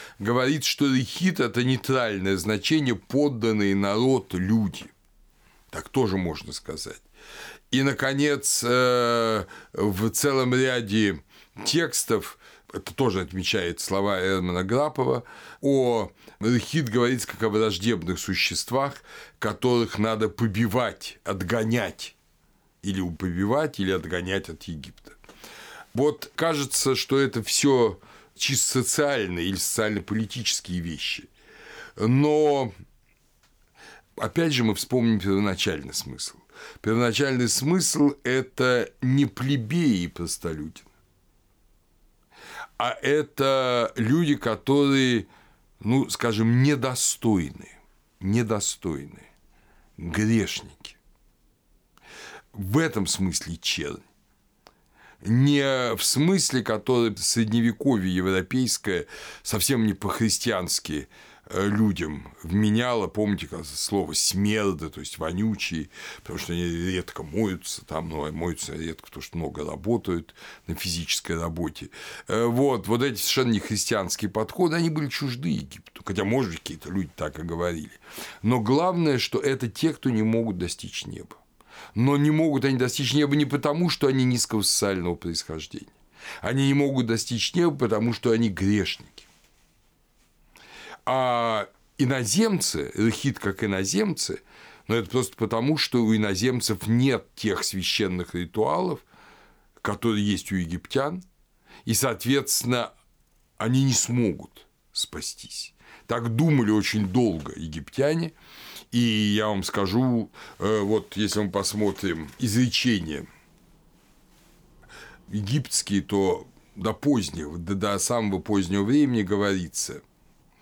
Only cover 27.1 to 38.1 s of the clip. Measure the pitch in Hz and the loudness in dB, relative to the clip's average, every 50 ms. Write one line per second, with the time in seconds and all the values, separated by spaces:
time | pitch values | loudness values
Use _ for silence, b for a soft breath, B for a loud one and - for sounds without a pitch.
27.1 | 135 135 139 127 - 120 107 - - - - 139 135 127 117 104 87 B B B | 2 4 4 2 0 -2 -4 -2 0 2 4 6 6 6 6 4 2 B B B
28.1 | B B B B B - - 143 135 131 - - - 131 113 - - - 147 143 | B B B B B -6 -4 -2 0 0 0 0 0 0 0 0 2 2 2 2
29.1 | 139 123 101 92 90 85 85 95 95 87 - - - 113 110 107 107 101 90 - | 2 0 0 0 -2 -2 -2 -2 -2 -2 -2 -2 0 0 0 0 0 -2 -4 -2
30.1 | 101 110 113 98 - 127 110 - - - - - 90 90 82 85 80 71 - - | -2 -2 -2 -4 -6 -6 -4 -4 -4 -4 -4 -4 -4 -4 -4 -6 -6 -6 -6 -6
31.1 | - - - - B B B B B B B B B B B B B - 104 113 | -6 -8 -10 -16 B B B B B B B B B B B B B -2 0 2
32.1 | 127 135 147 151 151 151 151 147 143 139 135 113 - - - - _ _ _ _ | 4 4 4 4 4 6 6 4 4 2 0 -2 -6 -10 -20 -20 _ _ _ _
33.1 | _ _ _ _ _ _ _ _ _ _ _ _ B B B B B B B _ | _ _ _ _ _ _ _ _ _ _ _ _ B B B B B B B _
34.1 | _ - 110 107 - 165 165 165 143 123 117 110 101 - - - 127 127 117 117 | _ -6 -6 -2 0 0 0 2 2 2 2 2 2 0 -2 0 0 2 4 4
35.1 | 110 101 90 101 98 98 104 101 95 90 - 104 82 73 69 73 - - - 67 | 2 2 2 2 2 2 2 0 0 0 -2 -2 -2 -4 -6 -8 -8 -8 -8 -8
36.1 | 64 - - - - - _ B B B B B B B - 104 113 117 120 120 | -10 -10 -10 -10 -12 -16 _ B B B B B B B -2 0 2 2 2 2
37.1 | 107 135 143 139 131 123 123 110 - - 127 151 175 185 151 - - 143 147 143 | 2 2 0 2 2 2 2 2 0 0 2 2 2 2 2 0 2 4 2 2